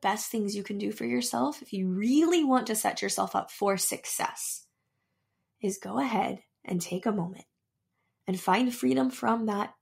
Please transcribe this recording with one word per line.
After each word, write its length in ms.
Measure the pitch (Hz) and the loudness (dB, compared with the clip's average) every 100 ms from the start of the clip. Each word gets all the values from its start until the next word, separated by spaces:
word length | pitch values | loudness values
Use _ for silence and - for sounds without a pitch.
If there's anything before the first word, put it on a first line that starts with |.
best 300 | 196 208 - | -2 -2 -2
things 240 | 226 202 202 | -2 -2 -4
you 80 | |
can 160 | 190 202 | -6 -4
do 120 | 208 | -4
for 140 | 214 120 | -4 -2
yourself, 560 | 123 - 120 285 - | -2 0 0 -2 -4
if 100 | - | -8
you 160 | 190 185 | -2 0
really 560 | 185 226 294 330 349 | 0 4 6 6 6
want 220 | 277 254 240 | 6 4 2
to 80 | 214 | 0
set 280 | 202 - | 0 0
yourself 320 | 196 196 190 - | -2 -2 0 -2
up 160 | - | -4
for 260 | - 202 190 | -2 0 2
success, 880 | - - - - - - - - - _ _ _ _ _ _ _ _ _ | 0 -2 -6 -4 -4 -4 -8 -8 -14 _ _ _ _ _ _ _ _ _
is 160 | 202 196 | -4 -4
go 220 | 196 226 | -4 -2
ahead 420 | 269 220 - 196 _ _ - | 0 0 0 -4 _ _ -4
and 160 | 180 | -4
take 240 | - 180 233 | -2 -2 0
a 60 | |
moment 340 | 208 175 185 - _ _ _ _ _ _ _ - | 0 -2 -6 -20 _ _ _ _ _ _ _ -6
and 140 | 185 | -2
find 340 | - 196 247 | 2 2 2
freedom 380 | 240 254 262 262 | 2 2 4 2
from 340 | - 233 233 220 | 0 0 2 0
that 300 | 202 - - | -2 -4 -8